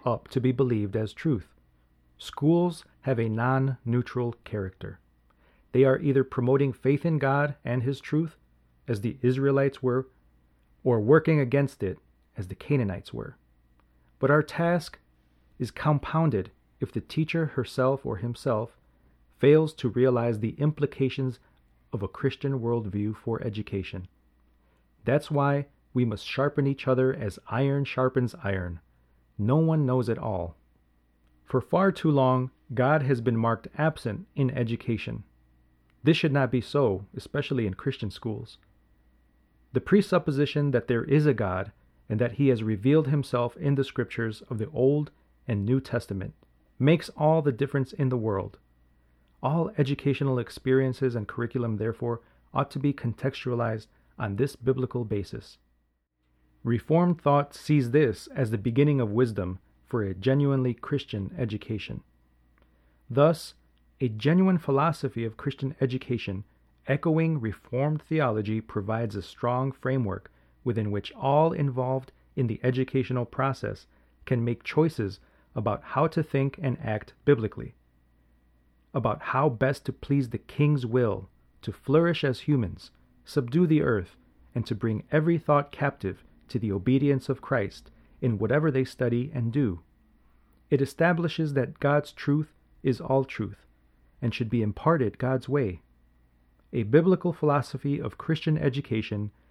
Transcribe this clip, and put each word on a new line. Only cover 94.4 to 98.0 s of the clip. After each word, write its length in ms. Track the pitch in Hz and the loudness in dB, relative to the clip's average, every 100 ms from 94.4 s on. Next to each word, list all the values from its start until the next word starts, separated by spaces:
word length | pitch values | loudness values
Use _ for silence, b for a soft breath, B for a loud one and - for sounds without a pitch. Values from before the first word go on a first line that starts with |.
| 120 | -2
be 120 | 120 | 0
imparted 560 | 107 104 - 165 117 - | -2 -2 0 2 0 -2
God's 300 | 127 131 - | -2 -2 -2
way. 320 | 143 117 87 - _ _ _ _ _ _ _ _ | -2 -2 -4 -14 _ _ _ _ _ _ _ _
A 100 | 135 | -4
biblical 500 | 104 139 170 180 175 | 4 4 6 2 0
philosophy 680 | 156 151 143 - 139 143 143 | -2 0 0 -2 -6 -4 -4